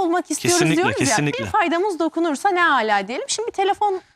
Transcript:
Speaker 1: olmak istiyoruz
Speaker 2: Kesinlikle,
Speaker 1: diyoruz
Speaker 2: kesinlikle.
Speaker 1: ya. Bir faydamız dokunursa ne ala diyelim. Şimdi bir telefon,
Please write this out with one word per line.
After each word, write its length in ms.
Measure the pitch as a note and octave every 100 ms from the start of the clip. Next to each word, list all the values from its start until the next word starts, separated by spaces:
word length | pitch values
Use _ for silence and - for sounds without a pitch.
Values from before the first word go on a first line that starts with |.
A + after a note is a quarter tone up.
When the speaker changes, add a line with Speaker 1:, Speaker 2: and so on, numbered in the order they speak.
Speaker 1:
olmak 300 | F4+ F4 -
istiyoruz 280 | D4+ - F4
Speaker 2:
Kesinlikle, 240 | E4+ D4+
Speaker 1:
diyoruz 140 | F#4 -
Speaker 2:
kesinlikle. 460 | C3+ - D3 A#4+
Speaker 1:
ya. 20 | G#2
Bir 40 |
faydamız 480 | G#4+ F4 E4 G#4 E4+
dokunursa 500 | E4 E4 E4+ C#4 G4+
ne 160 | F#4 F4
ala 420 | C4+ A3 G3+ G3
diyelim. 180 | C4+ C5+
Şimdi 180 | - A4+
bir 60 |
telefon, 480 | - G4 F#4+ G#4 F#4 -